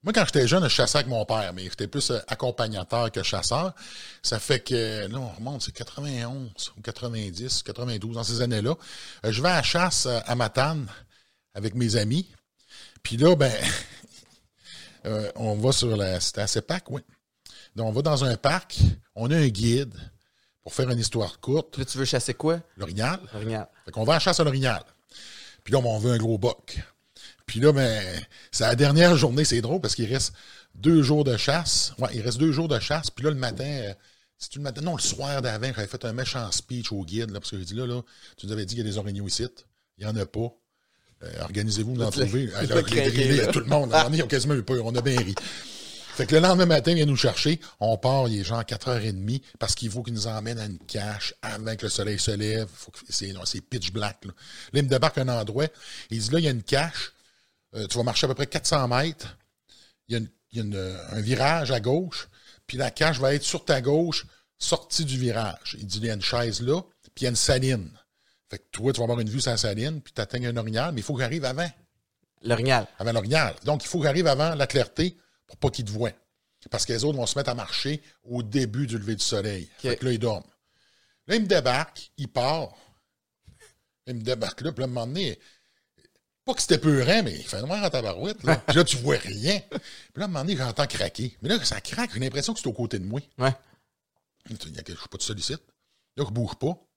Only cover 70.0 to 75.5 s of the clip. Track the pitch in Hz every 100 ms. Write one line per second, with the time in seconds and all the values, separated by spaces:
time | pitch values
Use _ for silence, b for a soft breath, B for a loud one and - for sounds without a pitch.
70 | - - 107 123 123 120 110 110 151 139
71 | 101 135 123 165 135 127 170 - _ _
72 | _ _ _ _ 113 117 127 123 101 -
73 | 104 113 104 156 127 80 131 151 - 180
74 | 151 147 165 135 156 156 135 139 113 -
75 | 175 - b b _